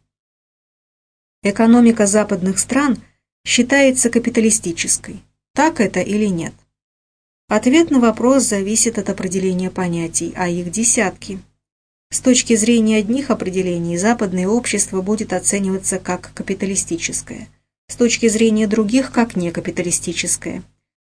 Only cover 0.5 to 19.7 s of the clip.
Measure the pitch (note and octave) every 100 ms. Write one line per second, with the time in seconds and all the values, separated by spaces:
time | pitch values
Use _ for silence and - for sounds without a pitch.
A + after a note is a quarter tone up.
0.5 | _ _ _ _ _ _ _ _ _ G3+
1.5 | G3 A3+ A#3+ A#3 A3+ G3+ G#3+ G#3 F#3+ F#3
2.5 | F#3+ - B3+ C#4+ G#3 - _ _ _ -
3.5 | - B3 C#4 C4+ B3+ A#3 A#3+ A#3 A#3+ A3
4.5 | - F3+ E3 - - - G3+ - _ _
5.5 | - D#4 D#4+ G3 F#3 - G#3 G#3 E3+ D#3+
6.5 | - _ _ _ _ _ _ _ _ -
7.5 | G#3+ B3 D#4 E4 C4+ A#3 A3+ A#3+ C4+ B3
8.5 | G3+ G3 A3 A#3 A3 G3 G3 F#3 F#3+ F#3
9.5 | F3+ F#3 F#3 F3+ E3+ E3 - E3+ - F3
10.5 | F3 F3 G#3 A#3+ B3+ F#3+ - - F#3+ -
11.5 | _ _ _ _ _ _ - B3+ B3 -
12.5 | A3+ A3 A#3 A3 A3 G#3 C4 D4 A3 F#3
13.5 | F#3 F3+ F3 E3+ E3+ G#3 A#3 G3+ F3+ F#3
14.5 | A#3 A#3+ G3+ - F#3+ F#3 A3 G#3+ F#3 -
15.5 | G3 F#3+ F#3+ - F#3+ - F3+ - - F#3+
16.5 | F#3+ G3 G3 - E3+ - - - A#3 -
17.5 | _ _ _ - - A#3+ - A3+ G#3+ A3+
18.5 | G#3+ A3 A3 G#3 B3+ C4 B3+ A#3 F3+ E3+
19.5 | E3+ E3+